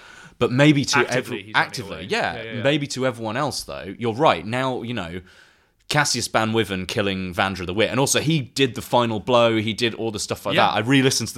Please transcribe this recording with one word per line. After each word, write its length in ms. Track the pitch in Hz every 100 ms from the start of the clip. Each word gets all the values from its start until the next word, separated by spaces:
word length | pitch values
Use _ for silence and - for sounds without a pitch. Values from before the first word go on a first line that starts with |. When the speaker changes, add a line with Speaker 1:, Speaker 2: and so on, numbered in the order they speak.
| - - - -
Speaker 1:
But 120 | 113
maybe 340 | 123 147 143 123
to 140 | 143
Speaker 2:
Actively, 180 | 139 123
Speaker 1:
every-, 260 | 110 104
Speaker 2:
he's 100 | 104 131
running 120 | 165
Speaker 1:
actively, 280 | - 90 -
Speaker 2:
away. 60 | 95
Speaker 1:
yeah, 300 | 220 101 85
Speaker 2:
Yeah, 80 |
yeah, 80 | 113 104
yeah. 60 |
Speaker 1:
maybe 220 | 135 151 143
to 200 | 123 131
everyone 300 | 117 110 117
else 260 | 147 -
though, 320 | - 71 85 -
you're 160 | 117
right. 320 | 110 156 87 92
Now, 380 | 123 131 117
you 100 | 117
know, 280 | 120 82 90 - - - _ _ _ _
Cassius 380 | 147 143 120 -
Banwithen 600 | 117 110 113 101 92 90
killing 460 | 117 101 95 92
Vandra 320 | 90 98 92 90
the 80 |
Wit, 160 | 95 95
and 100 | 113
also 200 | 139 110
he 220 | 113 160
did 340 | 117 - 135 110
the 60 |
final 380 | - 123 117 107
blow, 380 | 110 120 117 110
he 160 | 107
did 200 | 101 120 -
all 160 | 113
the 80 | 104
stuff 260 | - - 104
like 100 | 143
Speaker 2:
Yeah. 120 | 107
Speaker 1:
that. 60 | 107
I 40 |
re-listened 500 | 113 139 131 131
to 40 | 113